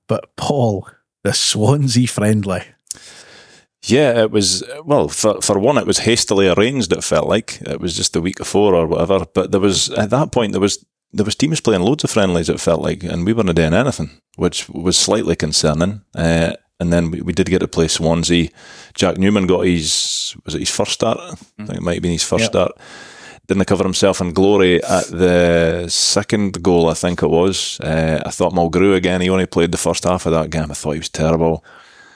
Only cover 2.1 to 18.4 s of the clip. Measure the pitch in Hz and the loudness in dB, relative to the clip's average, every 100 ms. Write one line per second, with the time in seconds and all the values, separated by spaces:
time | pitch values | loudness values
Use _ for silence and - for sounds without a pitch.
2.1 | - 104 107 98 90 - _ _ - - | 0 0 0 0 -6 -8 _ _ -16 -16
3.1 | - - - - - _ _ - 123 143 | -20 -20 -20 -20 -20 _ _ 0 2 4
4.1 | 117 110 107 95 - - 147 160 143 73 | 2 2 2 0 -2 -6 -12 0 0 0
5.1 | - 110 95 - 101 113 139 90 98 110 | 0 0 0 0 2 2 2 0 0 2
6.1 | 120 - 98 95 87 113 139 87 87 - | 0 2 2 4 4 2 0 -2 -2 0
7.1 | 82 73 104 - - - 71 87 78 - | 0 2 -2 -2 -12 -10 -8 -6 -4 -2
8.1 | 90 87 - - 98 104 87 80 85 85 | -2 -4 -6 -2 2 4 4 2 0 2
9.1 | 95 - - 90 98 101 87 - - 107 | 0 0 -2 0 2 2 0 -2 -2 0
10.1 | 123 - 127 107 98 98 - _ _ _ | 0 0 0 -2 0 0 -2 _ _ _
11.1 | 98 104 - 156 156 - 98 92 - - | -4 -4 -2 -2 0 0 2 2 0 -2
12.1 | 110 95 85 80 - - 80 78 80 85 | 0 0 0 0 -2 0 0 -2 -6 -6
13.1 | 85 90 113 98 85 80 90 131 - 78 | -2 0 0 2 2 2 2 0 -4 -10
14.1 | - _ - 87 - - - 90 87 - | -12 _ -4 -4 -4 -10 -4 0 0 2
15.1 | 104 90 82 78 - 78 76 92 107 - | 0 0 -2 0 0 0 0 -2 -4 -10
16.1 | - 82 82 82 - _ _ 87 85 85 | -2 0 2 0 -4 _ _ 0 2 0
17.1 | 85 90 90 85 92 - - 80 - 80 | -4 -4 -2 0 0 0 0 0 0 0
18.1 | 82 82 85 | 0 2 2